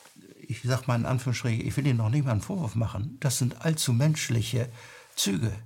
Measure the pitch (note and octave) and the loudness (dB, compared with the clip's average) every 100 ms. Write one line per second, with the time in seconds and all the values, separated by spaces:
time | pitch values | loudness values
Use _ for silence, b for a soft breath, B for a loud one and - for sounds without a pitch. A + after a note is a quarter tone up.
0 | - - F#2 - - - B2 B2+ - A#2+ | -20 -20 -20 -16 -10 -4 0 0 2 0
1 | - B2+ B2+ A2+ A#2+ A2+ - C3+ C#3 A#2 | 2 0 0 -2 0 0 0 0 2 4
2 | G#2+ D3 C3+ G#2 - G3 C3 A2+ A2+ - | 4 2 2 0 0 -4 -2 -2 -2 -2
3 | B2 - C3+ - B2 - E3 D#3+ - A#2 | -6 -2 -2 0 -2 0 0 0 2 4
4 | D3+ D3+ - A#2 G#2+ A#2 B2 B B B | 4 2 0 0 0 -2 -4 B B B
5 | B - G3 F#3 A2+ F#2+ | B -4 0 0 0 -4